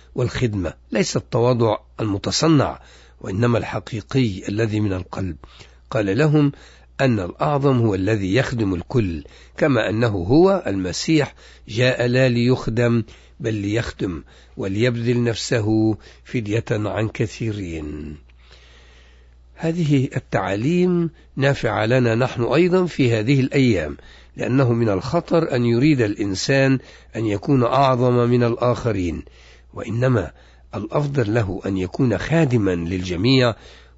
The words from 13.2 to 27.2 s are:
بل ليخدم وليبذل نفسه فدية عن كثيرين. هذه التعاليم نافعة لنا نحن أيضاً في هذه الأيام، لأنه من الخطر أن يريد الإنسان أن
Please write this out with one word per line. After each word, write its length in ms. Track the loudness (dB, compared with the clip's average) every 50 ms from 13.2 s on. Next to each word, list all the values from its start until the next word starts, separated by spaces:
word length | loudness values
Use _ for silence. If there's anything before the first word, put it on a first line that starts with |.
| -20 -20 -16 -8
بل 140 | -6 -4 -4
ليخدم 680 | -2 -4 -2 -2 -2 -4 -6 -6 -6 -6 -6 -6 -8 -12 -18 -20 -20 -20 -20 -12
وليبذل 680 | -8 -6 -4 -2 0 0 0 0 0 -2 0 0 0 0
نفسه 720 | 0 -2 -4 -4 -2 -2 0 0 2 2 2 2 2 0 -2 -8 -20 -20 -20 -20
فدية 420 | -8 -6 -6 -4 -2 -4 -4 -2 -2
عن 360 | -4 -4 -4 -4 -2 -2 -4
كثيرين. 1080 | -4 -2 -4 -4 -4 -4 -6 -6 -6 -6 -6 -8 -8 -8 -10 -10 -10 -10 -10 -10 -12 -14 -16 -18 -20 -20 -20 -20 -20 -20 -20 -20 -20 -20 -20 -20 -20 -20 -20 -20 -20 -20 -20 -20 -20 -20 -20 -20 -20 -14
هذه 540 | -6 -4 -4 -2 0 0 2 2 2 2 0 -4
التعاليم 920 | -8 -6 -4 -4 -4 -2 -2 -2 -2 0 0 2 2 2 2 2 2 0 -2 -4 -10 -20 -14 -6
نافعة 500 | 0 0 0 0 0 -2 -2 0 0 0
لنا 300 | 2 2 2 2 2 2
نحن 280 | 2 0 -2 -2 -4 -2
أيضاً 420 | 0 2 2 4 4 4 2 0
في 260 | 0 0 0 2 2
هذه 280 | 2 2 2 2 2 2
الأيام، 580 | 2 2 2 2 4 4 2 2 0 -6 -8 -12 -16 -20 -20 -20 -20 -20 -8
لأنه 360 | -6 -4 0 2 2 4 2 2
من 160 | 2 2 0
الخطر 680 | 0 -2 -2 -2 -2 -2 -2 0 0 0 0 0 0
أن 100 | 0 2
يريد 360 | 2 2 4 4 4 4 4
الإنسان 800 | 2 0 0 -2 -2 -4 -4 -4 -2 0 2 2 4 4 2 0 -2 -10 -20 -20 -20 -12 -8
أن 100 | -4